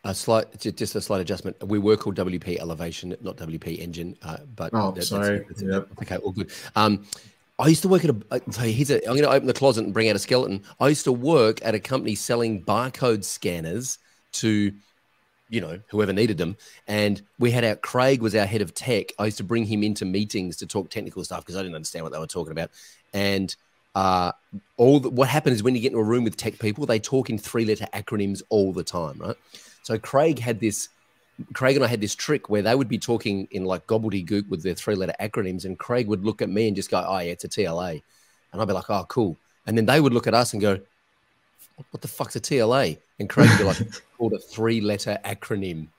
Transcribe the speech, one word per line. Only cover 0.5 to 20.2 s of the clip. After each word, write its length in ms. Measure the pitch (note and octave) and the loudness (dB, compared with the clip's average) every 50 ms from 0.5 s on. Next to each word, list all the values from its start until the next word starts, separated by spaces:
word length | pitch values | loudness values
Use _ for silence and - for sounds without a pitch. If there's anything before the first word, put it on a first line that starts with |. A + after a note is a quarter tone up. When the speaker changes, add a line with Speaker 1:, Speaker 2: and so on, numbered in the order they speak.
| - - | -12 -8
Speaker 1:
ju-, 120 | - G#2+ | -8 -8
just 240 | F#2 - A#2 G2+ - | -6 -4 -6 -4 -4
a 60 | G#2+ | -6
slight 200 | - - G#2 F#2+ | -4 -2 -2 -2
adjustment. 340 | F2+ E2 G2 F2+ - F#2+ - _ - | 0 -2 -6 -6 -6 -10 -10 _ -6
We 140 | G2 G#2+ | -2 -2
were 180 | G#2 G2 G#2 G#2+ | 2 4 4 2
called 200 | G#2 - G#2+ F#2+ | 2 2 -6 -4
W 240 | G2+ F#2 F#2 F2+ E2+ | -2 -4 -2 -4 -6
P 200 | - - F2 E2 | -4 -6 -6 -6
Elevation, 560 | - E2+ E2 D#2 E2+ E2+ E2 - - F2+ F#2 - | -4 -8 -6 -6 -8 -8 -8 -10 -10 -10 -10 -10
not 160 | A#2 F#2+ - | -10 -12 -12
W 220 | - F2 D#2+ D#2+ E2 | -10 -10 -10 -10 -8
P 160 | - E2+ E2 | -8 -8 -8
Engine, 420 | E2 E2 F2 D#2+ E2 E2+ F2+ - _ - | -8 -8 -10 -10 -8 -10 -10 -12 _ -12
uh, 140 | E2 D#2+ - D3 C#3 A2+ | -12 -12 -12 -14 -16 -10
but 160 | - E2+ E2+ - | -8 -6 -2 0
Speaker 2:
Oh, 140 | A2 G#2 | 0 0
Speaker 1:
that, 80 | F#2+ F#2 | 0 -2
that's, 140 | F2+ F2 - | -4 -4 -2
Speaker 2:
sorry. 360 | G2+ G2+ G2+ G2+ G#2 G2+ - | -2 0 2 2 0 0 -4
Speaker 1:
that's 140 | - F2+ - | -8 -12 -8
Speaker 2:
Yep. 280 | G2 F#2+ F#2+ G2 G2 - - - | -4 -2 -2 -2 -2 -6 -12 -14
Speaker 1:
okay, 160 | A2 - F#2 | -10 -8 -8
all 140 | - - G2 | -6 -6 -6
good. 180 | F#2 G#2 F#2 - - - - - _ | -6 -6 -8 -8 -10 -16 -16 -2 _
Um, 300 | G#2+ G#2+ G#2+ G#2 F#2+ - - - - - - _ _ _ _ _ - | 4 4 4 4 0 -2 -12 -16 -16 -16 -20 _ _ _ _ _ 2
I 80 | A#2+ | 6
used 160 | D3+ E3 D#3 - | 6 6 6 6
to 40 | |
work 160 | F#3 F#3+ F3 D#3 | 4 4 4 4
at 60 | D3+ | 2
a, 60 | B2 G#2 - - | 0 0 -4 -6
uh, 80 | B2+ B2+ - - | -6 -6 -6 -6
so 120 | G#2+ G#2+ | -6 -2
here's 280 | B2 A2+ A2 A#2+ C#3+ C3 | -2 0 0 0 2 2
a, 180 | C#3 A2 - | 2 0 2
I'm 80 | A2 B2 | 0 2
gonna 120 | C#3+ D3 C3 | 2 4 4
open 160 | C3 C#3 C#3 | 4 4 4
the 80 | B2+ A#2 | 2 0
closet 300 | - C3+ C#3 A#2 A2+ G#2+ | 4 4 4 4 4 -2
and 80 | - F#2+ | -2 0
bring 160 | A2 A2 A2 | 2 2 2
out 60 | G#2+ | 2
a 40 | G2 | 0
skeleton. 440 | - - B2+ B2 B2+ - G2 G2 - - - _ | 2 2 2 2 2 0 -4 -8 -8 -14 -2 _
I 80 | A#2+ | 4
used 160 | C#3 D3+ C#3+ - | 4 4 4 2
to 80 | C#3 | 0
work 480 | B2+ A#2+ B2 D#3 E3 C#3+ A2+ A2 A2 - - | 0 2 2 4 6 6 6 6 4 0 -2
at 120 | A2+ G#2+ | -2 -2
a 40 | G#2 | -2
company 360 | - - C3 C3 - A2+ G#2 | -2 -2 -4 -2 -2 -2 -4
selling 480 | - - - B2 A#2+ A#2 A2+ A2 F#2 E2 | -4 -2 -2 0 0 0 0 -2 -4 0
barcode 600 | - G#2 A2 B2 B2+ - - C3+ B2 A2+ G2+ F#2 | 0 0 2 0 -2 -4 0 2 2 2 0 -2
scanners 760 | - - - - G2+ F2 E2+ D#2+ D#2+ F2+ A2+ C3 C#3 - _ _ _ _ _ _ _ - | -8 -10 -6 -4 -4 -4 -4 -6 -6 -6 -6 -6 -8 -10 _ _ _ _ _ _ _ -8
to, 380 | - - A2+ G#2+ G#2 G2+ G2+ G2 G2+ _ _ _ _ _ _ _ _ _ _ _ _ _ _ | -2 0 2 2 2 2 0 -2 -6 _ _ _ _ _ _ _ _ _ _ _ _ _ _
you 120 | A2+ A2+ | -4 -4
know, 180 | F2 D#2 E2 F#2+ - _ | -4 -4 -10 -14 -14 _
whoever 240 | G#2 G#2+ G#2+ F#2+ F#2+ | 0 2 2 2 4
needed 260 | G2 A#2 A2+ G2+ D#2 | 2 2 2 2 0
them. 180 | F2 E2 G#2 _ - - - - _ | -2 -4 -4 _ -14 -20 -20 -20 _
And 340 | - G#2 G#2 G#2 G#2 G2+ G2 - _ _ | -4 0 2 2 2 0 -2 -6 _ _
we 140 | - A#2+ A#2+ | 0 2 2
had 120 | A#2 B2 A#2 | 4 4 2
our, 120 | A2 G#2 | 2 0
Craig 480 | - - - - B2+ B2+ C3+ C#3 B2 A2+ | -2 -6 -2 0 2 4 4 4 4 2
was 120 | A2 F#2+ | 2 2
our 120 | G#2+ G2+ | 2 2
head 160 | F#2+ A2 A2 G2+ | 2 0 -2 -2
of 100 | E2 - | -2 -6
tech. 380 | - - C3 A#2+ G2+ F2 - - - | -8 -2 0 0 0 -2 -4 -6 -2
I 60 | G#2 | -2
used 120 | A2 G#2 | -2 -2
to 60 | - G#2+ | -4 -4
bring 220 | F2 A#2 A#2 A2+ | -2 0 0 0
him 180 | G2+ A2+ G#2 G#2 | 0 0 0 0
into 220 | G#2+ G2+ - - | 0 0 -2 -4
meetings 520 | F#2 F#2 G2+ | -2 0 -2